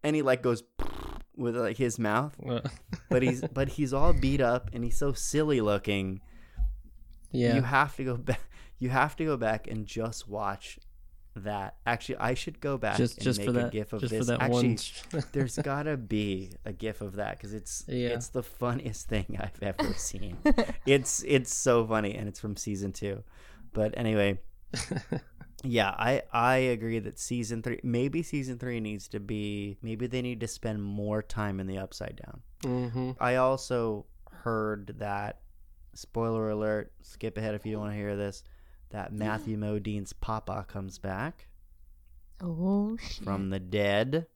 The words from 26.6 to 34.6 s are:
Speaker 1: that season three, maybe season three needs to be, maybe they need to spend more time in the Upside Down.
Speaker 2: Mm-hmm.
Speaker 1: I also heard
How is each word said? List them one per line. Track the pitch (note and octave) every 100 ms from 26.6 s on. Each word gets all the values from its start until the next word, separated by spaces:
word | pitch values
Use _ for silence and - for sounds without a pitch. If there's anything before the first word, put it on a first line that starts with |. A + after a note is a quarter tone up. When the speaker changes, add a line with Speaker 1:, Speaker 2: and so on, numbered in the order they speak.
| C3 A#2 A2+ A2+
Speaker 1:
that | G#2 -
season | - B2 A2 A#2
three, | A#2 A#2+
maybe | B2 A#2+ C3+ D#3+
season | D#3+ D3 C3 A#2+
three | B2+ A#2+
needs | G#2+ G#2 -
to | G#2+
be, | G2+ G#2+ G#2 G#2 G2+ G2
maybe | A#2 A2 B2
they | B2+
need | B2 A#2
to | A2+
spend | - A2+ G#2+
more | G2+ G2+ G#2 G#2+
time | - - G#2 G2
in | F#2+
the | F#2+
Upside | F#2+ - - -
Down. | - - - -
Speaker 2:
Mm-hmm. | C3 B2 B2 B2 B2+ B2+
Speaker 1:
I | B2 B2+
also | C3 C3 - B2 A2+ G#2 - - -
heard | - A#2+ A2